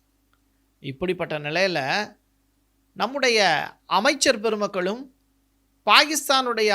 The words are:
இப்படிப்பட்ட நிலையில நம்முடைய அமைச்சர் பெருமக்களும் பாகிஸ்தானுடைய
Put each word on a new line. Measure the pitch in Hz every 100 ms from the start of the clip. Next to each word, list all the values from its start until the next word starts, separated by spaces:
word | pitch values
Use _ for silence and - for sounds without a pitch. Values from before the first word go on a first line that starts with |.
| _ _ _ _ _ _ _ _
இப்படிப்பட்ட | 143 131 180 180 160 156
நிலையில | 147 165 190 165 135 185 208 - _ _ _ _ _ _ _
நம்முடைய | - 208 277 254 220 190 147 151 - -
அமைச்சர் | 180 247 285 302 233
பெருமக்களும் | 220 214 202 202 180 233 277 _ _ _ _ _ _ _ -
பாகிஸ்தானுடைய | 233 302 302 - 269 254 220 214